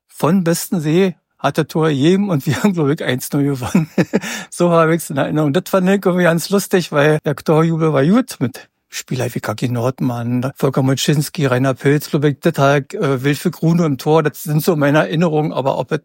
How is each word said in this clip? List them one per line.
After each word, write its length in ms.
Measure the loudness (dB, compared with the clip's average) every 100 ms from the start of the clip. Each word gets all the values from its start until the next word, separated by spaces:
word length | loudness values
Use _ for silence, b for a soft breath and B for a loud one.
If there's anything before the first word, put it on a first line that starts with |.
| _
von 380 | -4 0 2
Bestensee 720 | 2 -2 -2 -4 0 2 0 -2 _ _
hat 180 | -4 -2
das 120 | -2
Tor 200 | 0 0
gegeben 400 | 2 2 2 2
und 180 | -2 -2
wir 160 | 0
haben, 120 | 0
glaub 140 | 0 0
ich, 140 | 0
eins 300 | -2 -4 -2
null 120 | -2
gewonnen. 440 | 0 -2 0 0 0 -2
<laughs> 540 | -2 -2 -4 -12 -10
So 220 | -2 2
hab 180 | 4 2
ich's 180 | 0 -2
in 80 | -4
Erinnerung. 360 | -2 0 0
Das 120 | 0 0
fand 200 | 0 2
ich 160 | 2
irgendwie 200 | 2 2
ganz 260 | 2 2 0
lustig, 420 | -2 0 -2 0
weil 260 | 0 2 2
der 120 | -2 -4
Torjubel 560 | 0 2 2 0 0
war 120 | 2
gut 320 | 4 2 0 -4
mit 280 | -6 -6 -20 _ _
Spieler 440 | -16 -10 -6 -6
wie 60 | -6
Kaki 280 | -6 -4 -2
Nordmann, 840 | -2 -2 -2 -4 -4 -2 -2 -2
Volker 280 | -2 -2 2
Molczynski, 640 | 0 0 0 0 0 -2 0
Rainer 280 | 2 0
Pilz, 360 | 0 2 0 0
glaub 140 | 0
ich, 160 | 0 0
das 180 | -2 2
halt, 340 | 2 2 -2
äh, 300 | -4 -2 -2
Wilfried 320 | -2 -2 -2
Grune 320 | -2 2 2 2
im 100 | 0
Tor. 260 | 2 2
Das 200 | 2 -4
sind 200 | -4 -2
so 140 | 0 2
meine 220 | 2 2
Erinnerungen, 540 | 2 0 0 0 -2
aber 260 | -2 -2 -2
ob 100 | -4
das 120 | -6